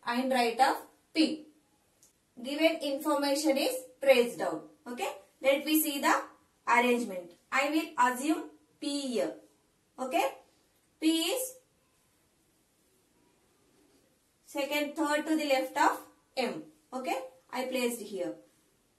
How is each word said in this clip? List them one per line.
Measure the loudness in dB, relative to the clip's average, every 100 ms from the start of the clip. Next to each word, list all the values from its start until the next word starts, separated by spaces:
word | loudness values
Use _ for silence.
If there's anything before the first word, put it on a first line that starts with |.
| -4
and | -2 2
right | 2 2 4
of | 2 2 -6 _ _
P. | 2 2 0 -12 _ _ _ _ _ _ _ _ -14
Given | -8 2 2 2
information | -4 -4 -2 0 0 0 2 2
is | 0 -2 -10 0
traced | 6 6 4 0
down. | -6 -6 -10 _ -12
Okay. | -6 -6 -8 -16 -2
Let | 2 2 4
me | 2
see | 2 0
the | 2 2 0 -14 _ _ 0
arrangement. | 2 4 2 0 -8 -12 -18 -4
I | -2 0
will | 0 -2 0 0
assume | 2 -2 -2 -4 -16 _ -12
P | -6 -4 -2
here. | -2 -2 -6 -16 _ _ _ _ -10
Okay. | -2 0 0 -4 -20 _ _ _ _ -2
P | 0
is | 2 0 -2 -4 -10 _ _ _ _ _ _ _ _ _ _ _ _ _ _ _ _ _ _ _ _ _ _ _ _ _ _ _ _ -12
second, | -6 -2 -2 -2 -2
third | 0 0 0
to | 0
the | 2
left | 0 0 2
of | 2 2 -8 _ _ -4
M. | -4 -4 -12 _ _
Okay. | -8 -4 -4 -6 -16 _
I | -8 -4
placed | -2 -2 -4
here. | -8 -6 -6 -8 -16 _ _ _ _